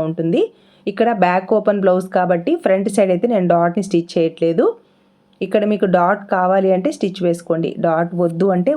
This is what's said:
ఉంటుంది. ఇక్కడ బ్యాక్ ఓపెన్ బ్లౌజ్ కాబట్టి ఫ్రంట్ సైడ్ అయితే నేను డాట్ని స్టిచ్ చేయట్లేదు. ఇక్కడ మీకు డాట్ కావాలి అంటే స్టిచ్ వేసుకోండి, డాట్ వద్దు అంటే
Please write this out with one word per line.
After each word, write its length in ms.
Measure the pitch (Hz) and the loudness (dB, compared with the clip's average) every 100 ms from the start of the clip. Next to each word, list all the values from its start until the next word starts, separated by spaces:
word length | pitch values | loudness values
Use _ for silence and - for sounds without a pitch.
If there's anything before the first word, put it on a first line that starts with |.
| 160 | -2
ఉంటుంది. 340 | 170 165 240 453 _ _ _ - | -4 -2 0 -2 _ _ _ -8
ఇక్కడ 240 | 202 226 214 175 | -2 0 2 2
బ్యాక్ 260 | 185 190 214 | 0 0 0
ఓపెన్ 260 | 208 202 | 0 0
బ్లౌజ్ 240 | 190 185 185 185 | 2 2 0 -2
కాబట్టి 360 | 180 175 175 339 | 0 0 0 -2
ఫ్రంట్ 260 | 202 190 208 202 | 0 0 0 0
సైడ్ 160 | 190 | 2
అయితే 120 | 180 190 | 2 0
నేను 120 | 214 175 | 0 2
డాట్ని 280 | 170 170 180 196 | 2 2 -2 -2
స్టిచ్ 200 | 170 170 175 | -2 -2 -2
చేయట్లేదు. 480 | 165 165 165 165 381 453 _ _ _ _ _ - | -2 0 -2 2 0 -2 _ _ _ _ _ -12
ఇక్కడ 180 | 190 208 208 | -2 0 0
మీకు 160 | 208 196 | 0 2
డాట్ 260 | 180 175 202 202 | 2 2 0 -2
కావాలి 340 | 190 180 196 190 | -2 2 2 2
అంటే 160 | 185 269 311 | 0 -2 -4
స్టిచ్ 260 | 196 185 | -6 -2
వేసుకోండి, 460 | 175 170 - 165 165 - 170 | -2 -2 -2 -2 -4 -2 -2
డాట్ 260 | 160 175 175 | 0 -2 -2
వద్దు 220 | 175 165 196 180 | -2 0 0 0
అంటే 160 | 180 | 0